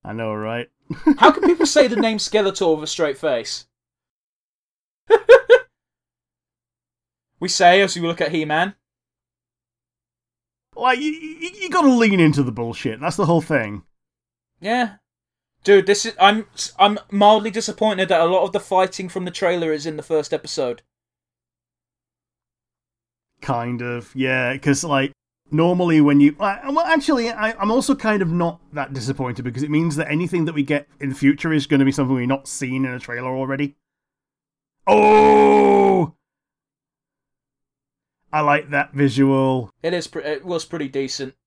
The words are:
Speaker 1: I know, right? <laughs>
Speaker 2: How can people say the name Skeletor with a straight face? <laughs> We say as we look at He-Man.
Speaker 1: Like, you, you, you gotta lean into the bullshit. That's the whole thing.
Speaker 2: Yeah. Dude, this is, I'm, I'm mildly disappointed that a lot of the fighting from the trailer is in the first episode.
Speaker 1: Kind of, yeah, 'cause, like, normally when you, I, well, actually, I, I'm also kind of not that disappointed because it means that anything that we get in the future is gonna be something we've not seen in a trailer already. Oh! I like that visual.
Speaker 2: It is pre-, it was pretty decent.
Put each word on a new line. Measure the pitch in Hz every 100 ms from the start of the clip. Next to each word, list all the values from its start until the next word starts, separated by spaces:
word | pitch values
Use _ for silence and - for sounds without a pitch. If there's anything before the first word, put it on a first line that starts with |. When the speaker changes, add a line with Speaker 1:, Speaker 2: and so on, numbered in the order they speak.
Speaker 1:
I | -
know, | 110 110
right? | 107 107 117 - _ _
<laughs> | - - 285
Speaker 2:
How | -
can | -
people | 349 349 294
say | 302 262
the |
name | 214 226 214
Skeletor | - 214 196 - 180
with | 156
a | 151
straight | - 156 135
face? | 156 123 110 - _ _ _ _ _ _ _ _ _ _ _ _ _ _ _
<laughs> | 427 - 494 - 466 - _ _ _ _ _ _ _ _ _ _ _ _ _ _ _ _ _
We | 180
say | - 175 190
as | 190
we | 175
look | 170 170
at | 156
He-Man. | 165 151 156 190 - _ _ _ _ _ _ _ _ _ _ _ _ _ _ _ _ _ _ _
Speaker 1:
Like, | - 254 254
you, | 302
you, | 320 311 320 349
you | 403 370
gotta | 359 285
lean | 247 226 196
into | 156 143
the | 127
bullshit. | 110 117 117 127 110
That's | 160
the | - 170
whole | 170
thing. | 165 147 107 104 _ _ _ _ _ _ _ _
Speaker 2:
Yeah. | 196 240 226 196 _ _ _ _ _ _
Dude, | 190 202 185
this | 202
is, | 226 -
I'm, | 190 220 208 - - -
I'm | 202 208 -
mildly | 202 208 220 214
disappointed | 202 226 - 220 190 190
that | 170
a | 165
lot | 185
of | 185
the | 190
fighting | - 185 190 - 185
from | 190
the | 180
trailer | 175 180 180 160
is | 156 160
in | 151
the |
first | - 156 143
episode. | 156 - - 127 123 _ _ _ _ _ _ _ _ _ _ _ _ _ _ _ _ _ _ _ _ _ _ _ _ _ _
Speaker 1:
Kind | - 120 120 120
of, | 120 120 113 131
yeah, | 131 131 123 135
'cause, | 143 139
like, | 170 139 139 _ _ _ _
normally | 151 170 180 180 156
when | 147 143
you, | 143 147
I, | 202 202 269
well, | 294 339
actually, | 320 294 269 233
I, | 226 214
I'm | 226 208
also | 240 -
kind | 277 220 214
of | 175
not | 170 170 165 _
that | 147 135
disappointed | 135 113 135 127 117
because | 123 120
it | 147
means | 151 165
that | 147 156
anything | 151 175 180 160
that | 156
we |
get | 139 147 - _
in | 139
the |
future | 131 139 143 165
is | 156 139
gonna | 143
be | 135
something | 139 131 131
we've | 123
not | 135 -
seen | - 131 131
in | 131
a | 123
trailer | - 120 127 131
already. | 135 135 143 _ _ _ _ _ _ _ _ _ _ _ -
Oh! | 208 208 214 214 214 208 208 202 202 196 190 165 _ _ _ _ _ _ _ _ _ _ _ _ _ _ _ _ _ _ _ _ _ _
I | 151
like | 147 147 147
that | 143 139
visual. | 139 139 127 135 135 135 131 110 _
Speaker 2:
It | 165
is | 175 -
pre-, | 160
it | 143 151
was | 185 170 -
pretty | 170 143
decent. | 135 135 - 131 _